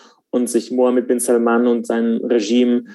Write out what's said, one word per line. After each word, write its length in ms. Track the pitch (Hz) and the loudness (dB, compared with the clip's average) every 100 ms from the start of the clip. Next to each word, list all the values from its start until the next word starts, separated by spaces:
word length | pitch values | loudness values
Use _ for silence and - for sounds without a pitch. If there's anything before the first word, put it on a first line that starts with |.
| - _ - | -20 _ -6
und 200 | 123 120 | -4 -2
sich 200 | 117 - | -2 -2
Mohammed 380 | 127 123 123 117 | 0 2 2 0
bin 100 | 123 | -2
Salman 480 | 123 117 117 117 120 | 0 0 2 2 2
und 200 | 120 113 | 0 -2
sein 320 | 117 117 113 | -2 0 -2
Regime 640 | - 120 101 120 123 120 117 | 0 0 2 2 2 0 -4